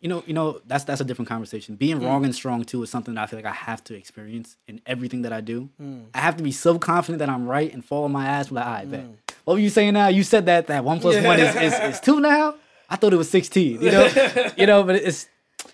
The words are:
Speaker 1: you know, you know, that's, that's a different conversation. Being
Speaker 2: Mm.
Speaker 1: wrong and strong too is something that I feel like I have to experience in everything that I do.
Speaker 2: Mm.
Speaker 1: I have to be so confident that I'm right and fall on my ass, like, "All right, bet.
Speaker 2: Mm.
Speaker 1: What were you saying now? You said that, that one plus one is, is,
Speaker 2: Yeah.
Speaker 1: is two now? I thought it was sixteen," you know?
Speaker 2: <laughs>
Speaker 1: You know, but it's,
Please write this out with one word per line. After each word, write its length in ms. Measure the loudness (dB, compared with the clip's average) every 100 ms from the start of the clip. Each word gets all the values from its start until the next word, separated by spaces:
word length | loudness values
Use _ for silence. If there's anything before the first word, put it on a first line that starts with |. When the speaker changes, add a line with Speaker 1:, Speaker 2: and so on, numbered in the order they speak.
Speaker 1:
you 80 | -8
know, 140 | -6 -6
you 80 |
know, 260 | -4 -4 -4 -6
that's, 180 | -6
that's 160 | -4 -6
a 40 |
different 240 | -6 -6 -8
conversation. 480 | -8 -8 -12 -12 -4
Being 240 | -2 -2
Speaker 2:
Mm. 40 | -2
Speaker 1:
wrong 180 | 0
and 100 | 0
strong 300 | -4 -6 -6
too 180 | -6 -8
is 80 | -8
something 240 | -8 -8
that 80 | -8
I 40 | -8
feel 120 | -8
like 80 | -10
I 60 |
have 280 | -10 -10 -12
to 100 | -12
experience 640 | -20 -20 -20 -14 -14 -14 _ -20
in 140 | -16 -10
everything 360 | -8 -8 -8
that 100 | -8
I 80 | -8
do. 300 | -8 -10 -12 -16
Speaker 2:
Mm. 260 | -16 -16 -14
Speaker 1:
I 40 | -4
have 180 | -4 -2
to 60 |
be 100 | -6
so 260 | -2 0 0
confident 400 | 0 -2 -2 -4
that 80 | -4
I'm 180 | -4 -2
right 260 | -2 -4
and 120 | -8
fall 200 | -8 -4
on 80 | -4
my 140 | -4 -4
ass, 240 | -4 -4
like, 140 | -6 -6
"All 60 |
right, 180 | -8 -10
bet. 140 | -12
Speaker 2:
Mm. 100 | -14 -18 -18 -8
Speaker 1:
What 100 | -2
were 60 | 2
you 100 | 2
saying 240 | 2 2
now? 140 | 4 4
You 140 | 4
said 240 | 4 2 4
that, 200 | 2 2
that 160 | -2
one 160 | -2 0
plus 220 | 2 4
one 140 | 4 4
is, 80 | 4 2
is, 160 | 0
Speaker 2:
Yeah. 160 | 0 -2
Speaker 1:
is 120 | -2
two 200 | 0 2
now? 340 | 4 4 2 -4 _ _ -10
I 60 | 0
thought 160 | 2
it 40 | 2
was 140 | 2
sixteen," 500 | 0 2 2 2 2
you 100 | 4
know? 180 | 6 6 6 2 0 -2
Speaker 2:
<laughs> 40 | 2
Speaker 1:
You 100 | 6
know, 180 | 6
but 120 | 4 0
it's, 320 | 0 -6 -10 _ _ -20 -20